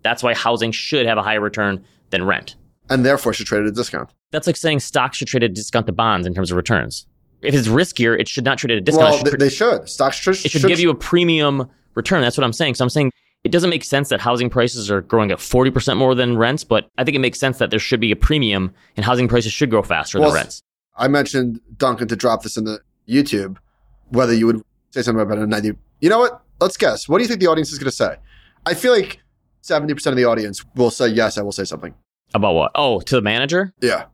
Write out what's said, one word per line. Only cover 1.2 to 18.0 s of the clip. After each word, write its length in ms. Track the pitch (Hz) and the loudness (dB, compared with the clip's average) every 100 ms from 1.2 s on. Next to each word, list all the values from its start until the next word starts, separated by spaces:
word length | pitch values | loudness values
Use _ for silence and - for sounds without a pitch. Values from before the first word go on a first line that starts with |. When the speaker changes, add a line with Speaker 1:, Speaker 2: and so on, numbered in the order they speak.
Speaker 1:
higher 160 | 98 110 | 0 -2
return 440 | 104 107 101 95 - _ _ | -2 -2 -2 -2 -10 _ _
than 160 | 95 90 | -2 0
rent. 300 | 78 - - _ _ - | -2 -6 -20 _ _ -2
Speaker 2:
And 160 | 131 127 | 2 2
therefore 280 | 139 - | 2 0
should 140 | - 104 | -4 -2
trade 140 | 107 | -2
at 60 | 107 | -2
a 40 | |
discount. 380 | 107 117 73 - _ _ | -4 -6 -6 -10 _ _
Speaker 1:
That's 140 | 156 175 | -4 -2
like 100 | 156 | -2
saying 220 | 165 147 | 0 -2
stocks 360 | - 139 123 - | -2 -2 -2 -4
should 100 | - | -4
trade 160 | 127 | 0
at 80 | 117 | 0
a 20 | |
discount 320 | 95 107 117 110 | -2 -4 -2 -2
to 60 | |
bonds 340 | 87 113 95 90 | 0 0 2 -2
in 60 | |
terms 180 | 87 90 | -2 -2
of 60 | 90 | -2
returns. 480 | 85 101 58 - - _ _ _ | 0 -2 -2 -10 -16 _ _ _
If 120 | - 139 | 0 0
it's 120 | 110 | 2
riskier, 520 | 123 180 - 117 117 | 2 0 0 2 2
it 80 | 120 | -2
should 160 | - | -2
not 140 | 127 131 | -2 -2
trade 140 | 127 | 0
at 60 | 113 | 0
a 20 | |
discount. 220 | 95 160 156 | 2 6 6
Speaker 2:
Well, 80 | |
Speaker 1:
It 40 | 143 | 4
should 60 | 143 | 2
Speaker 2:
th-, 60 | |
Speaker 1:
tra- 80 | 139 | 2
Speaker 2:
they 100 | 139 | 0
should. 400 | 135 233 185 - | 2 0 0 -6
Stocks 280 | - 139 - | -2 -2 0
should, 160 | - 190 | -2 -2
Speaker 1:
it 20 | |
should 120 | 151 156 | -2 2
Speaker 2:
should 60 | 190 | 2
Speaker 1:
give 120 | 175 | 4
you 100 | 170 | 2
a 60 | 139 | 0
premium 720 | - 175 175 160 147 139 127 _ _ - | 0 2 2 2 2 0 -6 _ _ -8
return. 260 | 113 185 | -2 2
That's 160 | 120 131 | 2 0
what 60 | |
I'm 100 | 127 | -2
saying. 220 | 113 156 120 | 0 -2 0
So 80 | |
I'm 60 | 127 | 0
saying 220 | 151 135 _ _ _ - | 2 -2 _ _ _ -2
it 60 | |
doesn't 180 | 170 175 | 0 0
make 140 | 160 - | -2 -2
sense 240 | 139 139 | -2 -2
that 100 | 104 | -2
housing 300 | 120 120 123 | 0 0 0
prices 420 | 127 120 123 101 | 0 0 -2 -2
are 100 | 98 | -2
growing 300 | - 117 104 | 2 0 2
at 80 | 85 | -2
forty 320 | - 123 131 | 0 2 2
percent 260 | 127 123 123 | 2 0 2
more 160 | 131 | 2
than 240 | 123 123 117 | 2 2 2
rents, 260 | 117 151 - | 2 0 0
but 240 | - - - | 0 0 -4
I 60 | - | -2
think 100 | 143 | 0
it 40 | |
makes 200 | 127 - | -2 0
sense 180 | 135 123 | -2 0
that 100 | 113 | 0
there 100 | 107 | 0
should 220 | - 120 | 0 0